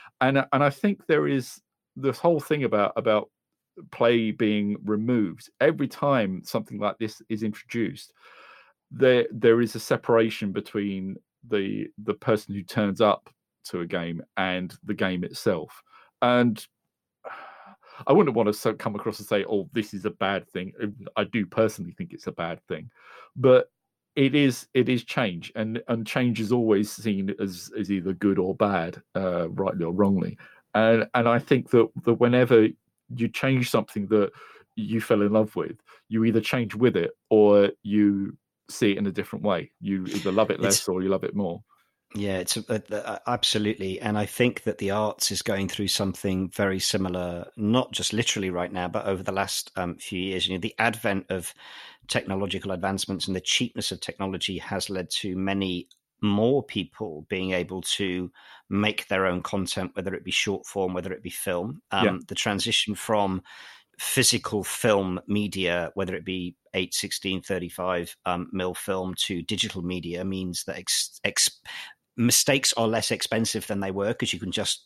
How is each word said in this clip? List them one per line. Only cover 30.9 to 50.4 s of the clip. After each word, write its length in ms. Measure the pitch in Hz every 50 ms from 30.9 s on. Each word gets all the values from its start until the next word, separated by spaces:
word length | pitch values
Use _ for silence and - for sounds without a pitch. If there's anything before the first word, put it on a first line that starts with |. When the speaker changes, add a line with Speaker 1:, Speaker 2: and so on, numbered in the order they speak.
| 113 113 - - -
Speaker 1:
and 140 | 127 117
I 120 | 117 117 131
think 320 | - - 139 127 - -
that, 180 | - 120 113 - - - -
that 80 | 117 120
whenever 540 | - 123 120 123 127 127 117 123 113 107 110 - - _ _ _ _ _ _ 123
you 120 | 120 117
change 420 | 110 - - - 135 135 127 123 -
something 380 | - 117 104 - - 107 98
that 240 | 95 110 107 101 - - - - - - - - _ _
you 240 | 113 107 104 113 113
fell 200 | 110 - 117 104
in 120 | 104 101 107
love 220 | 110 107 104 -
with, 200 | 90 78 80 - - _ _ - _ _
you 160 | _ 110 110 113
either 180 | 117 107 113
change 340 | - - - 127 117 98 -
with 200 | 104 123 120 -
it 160 | 90 85 - - _ _ _
or 420 | 110 107 104 104 104 101 101 98 - _ -
you 540 | 101 101 107 104 101 101 98 98 - - _ _ _ _ _ _ -
see 220 | - - 120 104
it 60 | 98
in 100 | - 101
a 40 | 98
different 320 | 85 101 95 - - - 110
way. 280 | 104 92 82 - - _ _
You 240 | - 98 98 95 92
either 260 | - - 101 85 101
love 200 | 95 107 107 95
it 40 | 98
Speaker 2:
It's 80 | - -
Speaker 1:
less 240 | 98 98 - -
or 140 | 101 90 92
you 80 | 92 95
love 160 | 95 90 -
it 100 | - -
more. 280 | 101 101 87 85 - - _ _ _ _ _ _ _ _ _ -
Speaker 2:
Yeah, 240 | 101 101 101 95 92
it's 180 | 92 - -
a, 60 | 113 107 -
a, 260 | 113 107 - - 107
a, 260 | 104 - 117 104 - -
absolutely. 720 | 120 120 - - - - 110 104 104 - - 95 95 92 -
And 180 | - 107 107
I 80 | 104 104
think 380 | - - - 123 123 120 - -
that 160 | 110 101 -
the 100 | 101 98
arts 400 | 98 107 107 104 - - - -
is 140 | 101 92 -
going 240 | - 101 98 98
through 220 | 90 - - 101 98
something 600 | - - 101 95 90 - - 101 92 92 95 87
very 300 | - - 101 98 95 95
similar, 680 | - - - 101 95 90 90 90 90 87 87 87 85 - _
not 360 | - 104 104 117 131 127 -
just 220 | - - 98 - 110
literally 360 | 107 117 - - 107 95 92
right 220 | 90 87 90 90
now, 160 | 98 92 87
but 180 | 85 80 107 -
over 160 | 98 98 90
the 100 | 95 101
last, 400 | 95 98 98 - - - - - _
um, 200 | 95 90 90 85
few 240 | - - - 101 90
years. 280 | 92 95 95 90